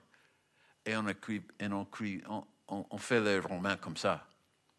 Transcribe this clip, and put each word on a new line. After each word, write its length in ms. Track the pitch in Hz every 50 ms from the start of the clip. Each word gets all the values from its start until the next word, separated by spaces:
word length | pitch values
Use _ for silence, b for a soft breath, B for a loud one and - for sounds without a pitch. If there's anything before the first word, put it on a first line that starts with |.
| - _ _ _ _ _ _ _ _ _ _ _ - - _ _ -
et 100 | 107 110
on 100 | 110 107
écrit, 340 | 101 95 - - - 107 101 87 - - -
et 80 | 104
on 160 | 104 101 101 98
écrit, 380 | - - - 113 101 92 - -
on, 180 | - 107 107 - - _ _ _
on, 180 | - 98 101 - -
on 80 | -
fait 240 | 101 - - 127 117
les 180 | 104 104 98 95
romans 380 | 82 - 95 87 92 98 95 87
comme 180 | - 82 80
ça. 300 | - - 101 87 76 - - _ _ _ _ _ _ _ _ _